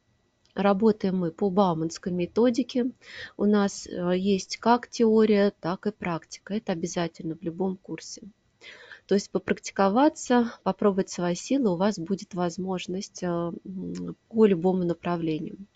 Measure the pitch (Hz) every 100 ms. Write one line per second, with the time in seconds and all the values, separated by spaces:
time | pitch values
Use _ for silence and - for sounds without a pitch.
0 | _ _ _ _ _ - 202 196 220 208
1 | 190 185 170 - 202 180 190 160 160 -
2 | 190 180 175 - 247 233 247 254 247 -
3 | - - - - 208 208 202 - - -
4 | 175 185 196 190 - - 220 240 - -
5 | 226 220 220 202 202 - 160 185 208 -
6 | 190 160 - - - 214 - 170 170 180
7 | 165 - 170 156 165 170 190 185 - 160
8 | - - 196 - _ _ - - - -
9 | - 196 - 185 - 196 - - 196 220
10 | 302 - - 247 233 - 190 - 208 190
11 | 185 - 175 175 - 277 226 170 202 196
12 | 165 190 - 180 175 170 185 180 - 180
13 | - - 180 170 170 - 208 185 175 175
14 | 175 - _ 226 214 175 185 185 175 165
15 | 175 170 165 156 - - 196